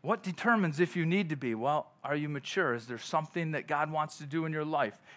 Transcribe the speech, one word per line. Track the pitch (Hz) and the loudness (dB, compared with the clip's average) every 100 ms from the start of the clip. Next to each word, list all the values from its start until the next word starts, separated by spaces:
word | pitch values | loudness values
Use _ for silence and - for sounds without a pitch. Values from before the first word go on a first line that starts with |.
What | 143 226 | -2 -2
determines | 185 170 226 226 180 147 | -2 -2 4 4 4 4
if | 175 175 | 2 2
you | |
need | 160 185 180 | 2 2 0
to | 147 | -2
be? | 131 110 | -2 0
Well, | 127 151 - _ | 2 0 -2 _
are | 131 147 | -4 -2
you | 151 | -2
mature? | 147 - - 165 120 | -4 -2 0 2 0
Is | 117 | -4
there | 117 | -10
something | - 165 156 175 160 | -2 -2 -2 -4 -2
that | 151 - | -2 -2
God | 147 151 | 0 0
wants | 156 151 - | 0 -4 -6
to | 147 | -4
do | 160 160 | -2 0
in | |
your | 156 | -2
life? | 151 156 117 - - | -2 0 0 -4 -20